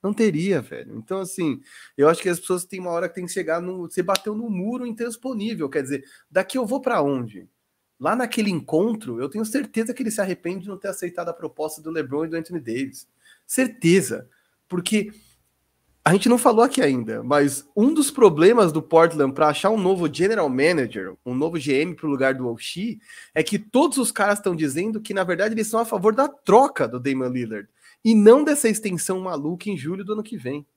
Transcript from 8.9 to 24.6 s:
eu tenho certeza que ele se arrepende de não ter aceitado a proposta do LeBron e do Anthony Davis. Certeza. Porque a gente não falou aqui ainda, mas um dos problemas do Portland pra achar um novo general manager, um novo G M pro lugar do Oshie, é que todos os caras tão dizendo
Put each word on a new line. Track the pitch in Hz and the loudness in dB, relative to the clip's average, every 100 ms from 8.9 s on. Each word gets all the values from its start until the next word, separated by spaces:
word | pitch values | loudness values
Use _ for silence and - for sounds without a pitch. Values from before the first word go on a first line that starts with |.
| 220 135 117 | -2 -8 -8
eu | 135 | -6
tenho | 208 | -6
certeza | 220 269 - - 226 - | -4 -4 -4 -4 -4 -4
que | |
ele | 226 | -6
se | 214 | -4
arrepende | 190 175 170 185 | -4 -4 -6 -8
de | 185 | -10
não | 190 | -10
ter | 202 | -10
aceitado | 185 180 175 170 | -8 -8 -8 -8
a | |
proposta | 170 151 - 151 156 | -8 -12 -8 -8 -8
do | 156 | -8
LeBron | 165 135 143 160 | -6 -4 -4 -4
e | |
do | 165 | -6
Anthony | 160 175 | -8 -10
Davis. | 120 113 135 - - _ _ _ _ | -6 -6 -6 -10 -20 _ _ _ _
Certeza. | - 262 - 165 185 185 - - _ _ _ _ | -2 -2 2 4 4 4 -6 -10 _ _ _ _
Porque | 175 175 214 202 - _ _ _ _ _ _ _ _ - | -6 -2 -2 -2 -10 _ _ _ _ _ _ _ _ 4
a | |
gente | 185 233 | 4 4
não | 240 | 4
falou | 247 220 | 4 4
aqui | 254 269 | 4 4
ainda, | 156 127 110 110 | 2 0 -2 -6
mas | 120 143 143 135 - - | 0 2 2 0 -8 2
um | 240 | 2
dos | 320 277 | 4 0
problemas | - 220 151 175 240 185 | 6 6 8 6 6 4
do | 156 | 2
Portland | 151 165 165 156 139 | 2 6 6 4 0
pra | 135 156 | 2 2
achar | 143 190 | 2 0
um | 220 | 2
novo | 180 190 165 | 2 0 0
general | 143 185 220 156 | 0 0 2 0
manager, | 127 151 175 120 104 92 92 - | 2 2 2 -2 -4 -10 -12 -8
um | 123 | -4
novo | 156 175 | -4 -4
G | 135 135 | -2 0
M | 165 156 | -2 -4
pro | 156 | -4
lugar | 139 131 | 0 0
do | 131 127 | 0 -4
Oshie, | 110 - 170 220 190 _ - - - | -6 -10 -8 -8 -8 _ -20 -8 -2
é | |
que | 160 202 | -2 -2
todos | - 247 311 269 | -2 2 2 2
os | 240 | -2
caras | - 208 202 | 0 0 0
tão | 208 | -2
dizendo | 170 | -2